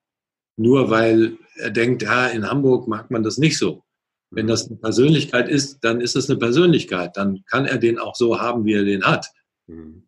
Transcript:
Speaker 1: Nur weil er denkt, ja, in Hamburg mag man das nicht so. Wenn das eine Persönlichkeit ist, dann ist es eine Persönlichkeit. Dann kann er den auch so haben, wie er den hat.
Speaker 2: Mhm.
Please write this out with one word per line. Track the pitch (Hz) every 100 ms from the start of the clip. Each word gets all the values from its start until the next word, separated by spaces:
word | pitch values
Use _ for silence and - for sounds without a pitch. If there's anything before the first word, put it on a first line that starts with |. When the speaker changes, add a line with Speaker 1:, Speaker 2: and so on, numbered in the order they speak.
| _ _ _ _ _ -
Speaker 1:
Nur | 113 135 113
weil | 113 113 113 113 - _ -
er | 120
denkt, | 113 120 123
ja, | 107 123 127
in | 117 101
Hamburg | 135 135 123 -
mag | 107 -
man | 117
das | 107 104
nicht | 151 -
so. | 98 78 _ _ _ _ _
Wenn | - 110
das | 113 -
eine | 110
Persönlichkeit | 110 107 143 147 - 123 -
ist, | 143 - -
dann | 113 117
ist | 120 139
es | 131
eine | 113
Persönlichkeit. | 117 131 180 139 - 92 87 -
Dann | 101 95 -
kann | 123 139
er | 127
den | 117 113
auch | 107 -
so | 120 101
haben, | 117 120 107
wie |
er | 104 101
den | 98
hat. | 120 160 - _ _ _ -
Speaker 2:
Mhm. | 82 78 85